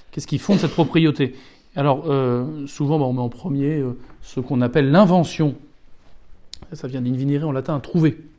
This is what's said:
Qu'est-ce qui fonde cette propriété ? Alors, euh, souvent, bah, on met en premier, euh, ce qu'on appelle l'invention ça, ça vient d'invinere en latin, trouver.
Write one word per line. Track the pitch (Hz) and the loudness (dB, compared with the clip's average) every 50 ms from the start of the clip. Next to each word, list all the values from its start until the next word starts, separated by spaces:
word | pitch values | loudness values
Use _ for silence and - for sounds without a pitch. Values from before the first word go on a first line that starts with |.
| - - | -20 -14
Qu'est-ce | - 147 - | -12 -10 -6
qui | - 151 135 | -4 -4 -2
fonde | - - 202 180 | 2 2 2 4
cette | - 151 | 2 0
propriété ? | - - 160 131 - 170 160 156 143 - 143 120 - - - - - _ _ _ - | 2 2 0 2 4 2 4 4 2 2 -2 -2 -4 -10 -20 -20 -20 _ _ _ -4
Alors, | 170 139 147 131 143 160 | 0 2 2 2 0 0
euh, | 160 139 139 131 123 123 123 123 151 156 151 139 | -2 0 0 2 2 0 0 -2 -4 -6 -10 -10
souvent, | 139 - - 151 139 160 156 | -10 -6 -4 -2 0 2 2
bah, | 143 | 2
on | 127 | 0
met | 123 123 | 0 -2
en | 123 117 | -2 -4
premier, | 113 - - 185 139 139 139 147 156 151 | -6 -8 -6 -4 -2 -2 0 0 0 -2
euh, | 135 123 120 - - - - - | -2 -4 -6 -8 -12 -18 -18 -20
ce | - - - 131 | -16 -10 -8 -6
qu'on | 127 - 139 123 | -4 -2 0 0
appelle | 123 120 123 160 139 135 | 2 2 2 2 4 6
l'invention | 143 185 208 170 180 180 156 - - - 156 147 123 - - - _ - - - - - - - - - - - - - - - - - - - | 6 6 8 8 6 4 2 0 0 0 0 0 -2 -4 -14 -20 _ -20 -20 -20 -20 -20 -20 -20 -20 -20 -20 -20 -20 -20 -20 -20 -20 -20 -18 -18
ça, | 160 | -16
ça | 147 - 131 | -12 -10 -8
vient | 127 131 | -6 -4
d'invinere | 123 123 131 127 135 139 143 143 160 | -2 -2 -2 -2 0 0 0 0 0
en | 156 | -2
latin, | 135 131 135 - 156 135 | -4 -4 -2 -2 -4 -4
trouver. | - - - 175 160 156 - - - - - | -4 -2 0 2 2 2 0 -2 -12 -20 -20